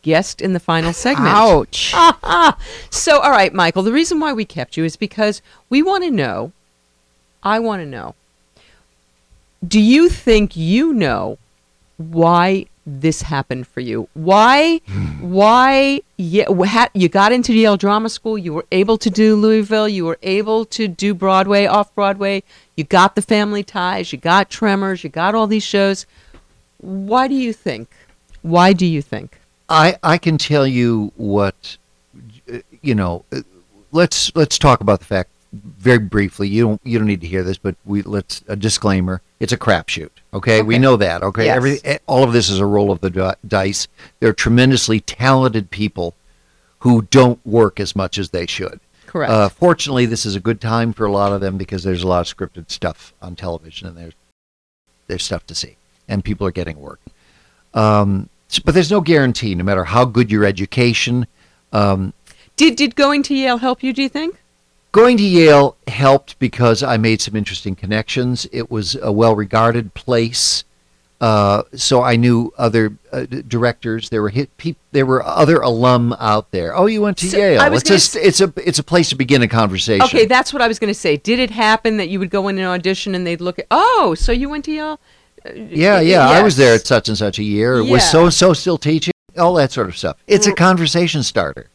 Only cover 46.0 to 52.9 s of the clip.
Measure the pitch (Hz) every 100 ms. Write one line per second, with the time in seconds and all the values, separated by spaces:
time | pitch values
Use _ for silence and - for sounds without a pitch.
46 | 87 - _ _ _ _ _ _ 123 120
47 | 107 135 127 120 - 110 107 - 98 101
48 | 95 - 92 90 87 - 95 - _ _
49 | - 180 143 110 101 - 175 165 143 127
50 | 120 110 110 98 104 117 117 117 117 110
51 | 107 101 101 101 98 95 95 95 95 90
52 | 92 90 87 - 92 - 80 - 85